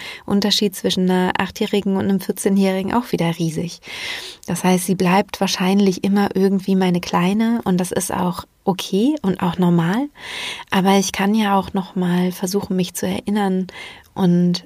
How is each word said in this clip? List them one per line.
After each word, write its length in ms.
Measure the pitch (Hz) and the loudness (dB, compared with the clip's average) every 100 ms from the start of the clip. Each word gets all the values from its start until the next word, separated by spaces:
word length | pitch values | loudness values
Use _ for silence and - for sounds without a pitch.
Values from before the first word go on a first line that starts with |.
| - - - | -12 -12 -2
Unterschied 500 | 202 202 - 208 196 | 0 2 2 0 -2
zwischen 340 | 185 185 185 | -2 0 2
einer 240 | 185 180 - | 2 0 0
Achtjährigen 600 | 185 - 208 208 196 190 | -4 -4 -2 0 0 0
und 80 | 202 | 0
einem 160 | 196 | 0
vierzehnjährigen 720 | - 196 208 196 190 190 190 | -2 -2 0 2 2 0 -2
auch 180 | 233 247 | -4 -2
wieder 260 | 170 165 165 | -2 -2 -2
riesig. 440 | 165 160 170 - - - - - - - - | -4 -4 -8 -10 -16 -12 -10 -10 -12 -12 -8
Das 160 | 175 | -2
heißt, 220 | 185 185 180 | 2 2 2
sie 100 | 190 | 0
bleibt 460 | 185 190 208 - | 2 2 0 -2
wahrscheinlich 600 | 190 - 185 202 196 180 | -4 0 2 4 2 2
immer 260 | 196 202 202 | 0 2 0
irgendwie 420 | 190 196 196 190 190 | 2 2 2 0 2
meine 260 | 185 175 | 2 0
Kleine 600 | 175 175 180 208 226 233 202 | 0 0 2 2 0 0 0
und 120 | 180 | 0
das 140 | 180 | 0
ist 200 | - - | -2 -2
auch 320 | - 180 180 - _ | -2 -2 -4 -10 _
okay 520 | - 190 - 190 247 302 | -4 -4 -2 0 0 0
und 200 | 190 180 | -2 0
auch 160 | 180 170 | -2 2
normal. 520 | 175 170 165 214 294 - - - - - - | 2 4 2 0 -4 -8 -14 -12 -10 -12 -4
Aber 260 | 196 190 196 | 0 4 4
ich 140 | 196 | 2
kann 240 | - 196 220 | 0 0 2
ja 220 | 208 196 | 2 0
auch 160 | 185 | 0
noch 220 | 196 180 190 | -4 -4 -2
mal 360 | 180 180 180 | 0 2 0
versuchen, 460 | 180 185 202 196 185 | -2 -4 -2 -2 -2
mich 160 | 180 | -2
zu 120 | - 185 | -4 -4
erinnern 640 | 190 - 208 196 185 185 - - - - | -4 -2 0 2 0 -4 -10 -18 -20 -12
und 520 | - 185 175 175 175 | 0 4 6 4 0